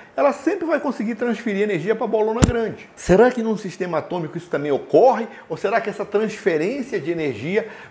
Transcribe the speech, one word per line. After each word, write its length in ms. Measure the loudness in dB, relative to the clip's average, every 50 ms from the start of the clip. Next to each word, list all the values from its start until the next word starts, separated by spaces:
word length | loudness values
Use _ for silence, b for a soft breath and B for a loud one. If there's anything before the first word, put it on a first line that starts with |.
| B B -2
ela 160 | 0 2 2 2
sempre 320 | 0 -2 -2 -2 -2 -2
vai 160 | -2 -2 0
conseguir 360 | 0 -2 -4 -4 -4 -4 -4
transferir 460 | -2 -2 -2 -2 -2 -2 -2 -2 0 0
energia 320 | 0 0 -2 0 -2 -2
pra 120 | -2 0
bolona 340 | -2 0 0 0 0 2 2
grande. 480 | 0 0 2 0 -2 -2 -4 -8 -14 -18 -16
Será 340 | -8 2 4 6 8 8 6
que 120 | 6 2 0
num 140 | -2 -2
sistema 420 | -2 -4 -8 -8 -6 -6 -2 -2 -4
atômico 400 | -4 -2 -4 -6 -4 -6 -8 -10
isso 100 | -8 -4
também 240 | -4 -2 0 0 0
ocorre? 560 | -2 0 4 6 8 8 8 6 4 -2 -6 B B B B
Ou 80 | -8
será 240 | -4 -2 0 0 0
que 100 | 0 -2
essa 140 | -4 -6 -6
transferência 920 | -2 0 0 0 0 -2 -2 0 2 2 2 2 0 -2 -4 -4 -4 -4 -4
de 120 | -4 -2
energia 580 | -2 -2 -2 -2 -4 -4 -4 -2 -2 -2 -2 -2 B B B B